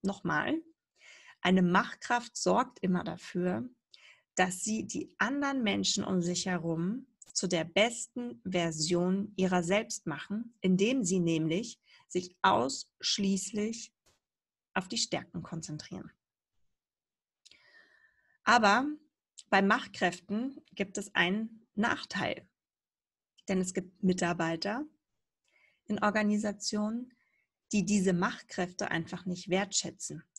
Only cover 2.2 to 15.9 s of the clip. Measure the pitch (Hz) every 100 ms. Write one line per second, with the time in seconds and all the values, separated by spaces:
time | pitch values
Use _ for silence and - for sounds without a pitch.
2.2 | 240 - - 190 262 - 185 180 175 170
3.2 | - 180 180 202 247 _ _ - - -
4.2 | _ - 185 185 - 220 208 - - _
5.2 | 208 285 277 277 220 202 185 - 196 185
6.2 | 175 180 - 180 165 165 175 240 - _
7.2 | - - 185 175 160 190 226 233 - -
8.2 | 240 247 - 180 170 156 156 175 180 190
9.2 | 202 - 185 180 170 202 226 - - 147
10.2 | - 208 233 _ 185 185 202 269 190 185
11.2 | 170 165 160 165 233 - _ - _ 185
12.2 | 180 _ 190 208 254 269 - _ - -
13.2 | 196 190 - 208 214 233 - _ _ _
14.2 | _ _ _ _ _ - 180 233 - -
15.2 | - 175 - 160 160 151 -